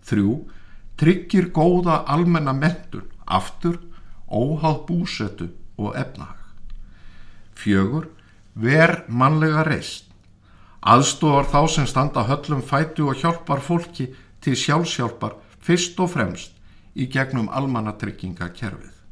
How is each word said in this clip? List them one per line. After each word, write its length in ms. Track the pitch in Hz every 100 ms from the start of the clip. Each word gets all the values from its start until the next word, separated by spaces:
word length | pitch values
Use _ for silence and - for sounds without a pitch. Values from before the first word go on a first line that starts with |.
Þrjú, 300 | - 107 101 139 - - - - - -
tryggir 500 | 151 185 - 190 175
góða 500 | 160 170 180 175 156 -
almenna 440 | 147 175 170 143 135
menntun, 520 | 151 170 - 104 - - -
aftur, 520 | 92 - - 170 170 - - - - -
óháð 560 | 107 131 156 160 135 -
búsetu 600 | 170 - - 104 - 87 - - -
og 200 | 104 131
efnahag. 440 | 135 - - - - - - - - - - - - - -
Fjögur, 540 | - 107 98 98 147 170 - - - -
ver 500 | 110 113 151 165 - -
mannlega 560 | 117 131 156 156 156 156
reisn, 420 | 139 - - - - - - - - - -
aðstoðar 680 | - 120 135 - 156 139 139
þá 120 | 147 156
sem 200 | 156 135
standa 380 | 131 143 131 110
höllum 340 | 147 - 143
fæti 420 | 123 139 156 160
og 160 | 143 127
hjálpar 420 | 170 170 - 135
fólki 460 | - 170 - - 131 - - -
til 160 | - 123
sjálfshjálpar 840 | - 151 165 - 117 - 104 - - -
fyrst 360 | - 175 - -
og 120 | 180
fremst 400 | 165 95 82 - - - - -
í 140 | - 127
gegnum 380 | 135 131 135 110
almannatryggingakerfið. 1400 | 131 135 120 107 104 101 - 92 87 87 - 107 - - - -